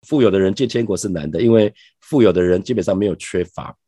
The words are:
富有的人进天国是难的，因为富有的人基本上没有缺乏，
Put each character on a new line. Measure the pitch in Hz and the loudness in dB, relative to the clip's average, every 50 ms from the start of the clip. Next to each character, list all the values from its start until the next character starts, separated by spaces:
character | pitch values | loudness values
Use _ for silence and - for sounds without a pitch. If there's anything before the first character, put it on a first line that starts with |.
| _ | _
富 | - 156 147 | -2 0 2
有 | 123 101 | 2 4
的 | 92 98 | 4 2
人 | 95 95 101 | 2 0 0
进 | - 135 | -2 -4
天 | 113 - 120 117 | -4 -2 -4 -4
国 | 104 95 | -4 -4
是 | 87 - 101 | -6 -4 -6
难 | 90 82 73 76 | -6 -6 -6 -6
的， | 78 82 | -4 0
因 | 117 117 | 2 4
为 | 113 113 104 104 - _ _ _ _ _ | 4 4 4 2 -2 _ _ _ _ _
富 | _ - - 143 | _ -4 0 2
有 | 113 98 | 4 4
的 | 87 90 | 4 2
人 | 90 90 90 92 | 2 2 0 0
基 | 95 - 123 | -2 -4 -4
本 | 110 87 | -4 -2
上 | 101 95 | -2 -2
没 | 95 104 | -2 -2
有 | 101 85 | -4 -4
缺 | - - - - 92 87 | -6 -10 -6 -6 -6 -6
乏， | - _ - 67 - - _ _ | -6 _ -16 -14 -14 -18 _ _